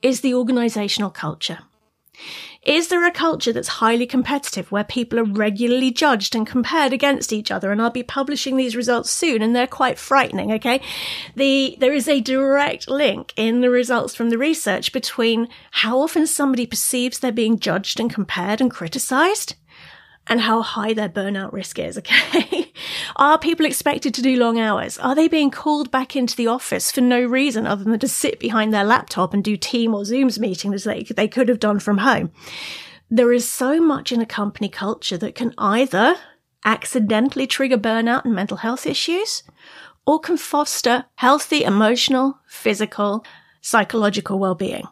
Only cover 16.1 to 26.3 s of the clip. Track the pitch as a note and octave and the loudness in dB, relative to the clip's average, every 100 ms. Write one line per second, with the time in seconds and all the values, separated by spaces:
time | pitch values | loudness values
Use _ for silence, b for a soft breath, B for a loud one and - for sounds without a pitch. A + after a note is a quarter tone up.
16.1 | D#4+ D#4 - C#4+ B3+ A#3+ A3 - B3+ B3 | 2 0 2 0 0 -2 -4 -2 0 -2
17.1 | - B3+ A3+ A3 A3+ - E3+ G3 - A#3 | -2 -4 0 0 0 0 -2 -4 -4 -4
18.1 | - F#3 - F3+ G#3+ B3+ - - C4+ - | -4 -4 -4 -4 0 0 -2 -8 -6 -2
19.1 | C4 E4+ G#4+ - - B B B B B | 2 2 0 -6 -12 B B B B B
20.1 | B - A3+ A3 A3+ A3 - G#3+ A3 G#3 | B -2 0 2 0 0 -4 -2 -2 -2
21.1 | E3+ G3 G3 F#3+ F#3+ F#3+ - D#3+ F3+ - | -4 -4 -4 -6 -8 -10 -8 -8 -8 0
22.1 | - - F4+ - F4 - B B B B | 0 2 0 0 -4 -4 B B B B
23.1 | - C#4+ D#4 D#4 E4+ D#4 - - - D4 | 2 4 4 2 0 0 0 0 0 -2
24.1 | A#3 B3+ B3+ A#3 A3+ A3 G#3 - - - | 0 2 4 2 2 0 0 -4 -4 -2
25.1 | C#4 D#4+ D#4+ C#4+ - - D4 C4 C4 C4 | 4 4 4 2 0 0 0 0 -2 -2
26.1 | C#4 B3 | -2 -2